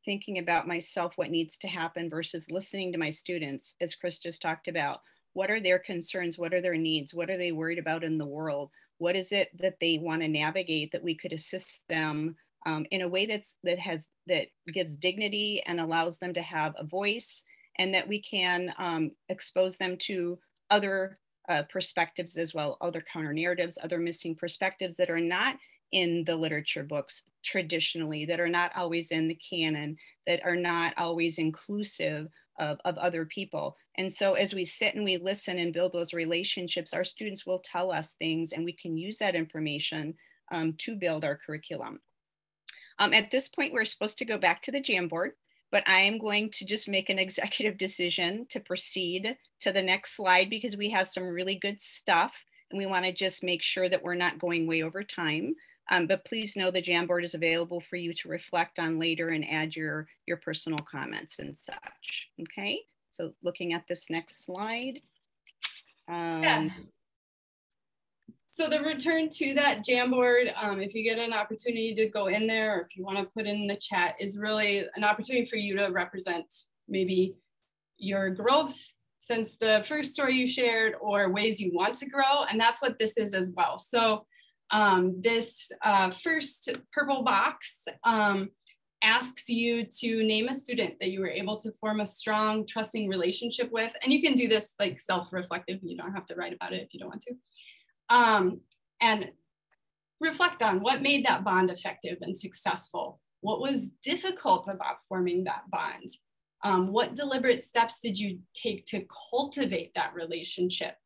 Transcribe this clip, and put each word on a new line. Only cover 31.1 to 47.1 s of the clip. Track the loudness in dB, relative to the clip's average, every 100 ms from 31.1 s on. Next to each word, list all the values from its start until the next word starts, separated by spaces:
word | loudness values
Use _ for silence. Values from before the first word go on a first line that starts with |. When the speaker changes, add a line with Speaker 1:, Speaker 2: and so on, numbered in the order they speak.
| 0 0 2
Speaker 1:
inclusive | -2 -2 -6 -4 -4 -2 -2 -2 -8 _ _ -6
of, | -4 -2
of | -2 0
other | -2 0
people. | -6 -6 -8 -6 -6 -8 _ -6
And | -4
so | 0 2
as | 4 2
we | 0
sit | -4 0 -2
and | 0
we | 0 0
listen | -2 -4 -4 -2
and | -2
build | 0 0
those | 0 -4
relationships, | -2 -2 0 -2 -4 -2 -4 -4
our | -4
students | -4 -4 -8 -6 -4
will | -4
tell | -4 -2 -2
us | -2 -4
things | -4 -2 -2 -2
and | -4
we | -6
can | -6 -6 -6
use | -6 -2
that | 0
information, | 0 -2 -4 -4 -2 -4 -4 -6 -8 _ _ -8
um, | -2 -2 -2
to | -6 -2
build | -2 0
our | -2 -4
curriculum. | -8 -12 -10 -10 -10 -14 _ _ _ _ _ _ -18 -18 -20 2
Um, | 6
at | 6 6
this | 0 0
point, | -2 0
we're | 0
supposed | 0 -2 -4 -4
to |
go | -4 2
back | 2 2
to | -2
the | -4
Jamboard, | 0 0 0 -2 -4 -6 _ _ _
but | 2 6
I | 6
am | 6 2
going | 0 0 0
to | -4
just | -4 -4 0
make | 0
an | 0